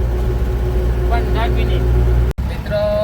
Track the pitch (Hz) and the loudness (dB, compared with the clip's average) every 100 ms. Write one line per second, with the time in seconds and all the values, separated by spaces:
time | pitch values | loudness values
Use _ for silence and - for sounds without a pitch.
0 | - - - - - - - - - - | 0 0 0 -2 -2 -2 0 0 0 0
1 | 135 - - - - - - - - - | 0 0 0 0 0 0 0 0 2 2
2 | - - - - - - - 208 208 208 | 2 2 0 -2 -6 -6 -4 -2 0 0